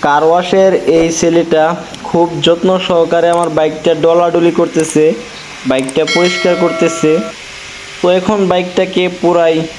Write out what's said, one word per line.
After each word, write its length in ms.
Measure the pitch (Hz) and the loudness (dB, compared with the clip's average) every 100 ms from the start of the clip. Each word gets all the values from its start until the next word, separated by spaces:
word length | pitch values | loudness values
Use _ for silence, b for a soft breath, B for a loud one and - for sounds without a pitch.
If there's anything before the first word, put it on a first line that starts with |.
| 147 | 2
কার 180 | 147 160 | 2 4
ওয়াশের 420 | 170 180 190 190 175 - 165 | 2 2 2 4 2 2 2
এই 100 | 165 165 | 2 0
ছেলেটা 440 | 170 170 165 160 156 180 - - - | 0 2 2 2 0 -2 -10 -14 -4
খুব 180 | 170 165 160 147 | 0 0 0 0
যত্ন 240 | 170 185 185 185 | 0 2 0 0
সহকারে 400 | 175 165 170 170 170 | 0 2 2 2 2
আমার 140 | 170 151 | 0 0
বাইকটা 340 | 156 - 170 160 160 | -2 -2 -2 2 2
ডলাডলি 460 | 170 175 170 170 165 | 2 2 2 0 2
করতেছে, 440 | 165 170 156 151 156 - - - - - - | 0 0 0 2 2 0 -8 -16 -18 -10 -2
বাইকটা 340 | 131 135 156 151 170 | -2 0 -2 0 2
পরিষ্কার 380 | 180 180 185 175 | 0 0 -2 0
করতেছে। 480 | 170 151 170 - 156 160 214 - - - - - - - | 0 0 -2 0 0 0 -2 -12 -18 -18 -18 -18 -18 -4
তো 60 | 180 185 | 0 0
এখন 200 | 185 208 190 | 0 0 2
বাইকটাকে 520 | 180 180 190 185 185 180 180 | 0 0 -2 -2 0 -2 0
পুরাই 340 | 170 175 165 160 160 | 2 4 2 2 -2